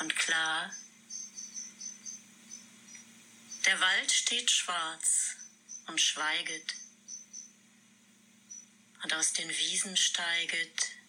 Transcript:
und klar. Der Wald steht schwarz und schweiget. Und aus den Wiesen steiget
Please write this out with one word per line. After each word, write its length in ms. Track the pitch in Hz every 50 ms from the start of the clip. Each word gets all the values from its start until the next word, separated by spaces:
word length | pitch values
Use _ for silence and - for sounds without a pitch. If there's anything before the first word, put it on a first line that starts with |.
und 140 | 160 156 -
klar. 540 | - - - 165 160 160 160 160 165 175 190 - - - - - - - - - - - - - - - - - - - - - - - - - - - - - - - - - - - - - - - - - - - - - - - - - - - - - - - - - - -
Der 140 | - 339 349
Wald 300 | 349 185 185 - - - -
steht 380 | - - - 233 240 247 240
schwarz 880 | - - - - 175 170 160 160 165 160 - - - - - - - - - - - - _ - - - - -
und 120 | 160 160
schweiget. 760 | - - - 156 156 151 160 170 165 160 160 156 - - - - - - - - - - - - - - - - - - - - - - - - - - - _ _ - - _ _ - - - - - - - - - - - - - - - -
Und 100 | - 156
aus 180 | 156 160 - -
den 160 | - 165 160
Wiesen 480 | - - - - 185 190 190 196 185
steiget 880 | 190 - - - 180 175 170 170 170 170 165 170 170 180 170 - - - - - - -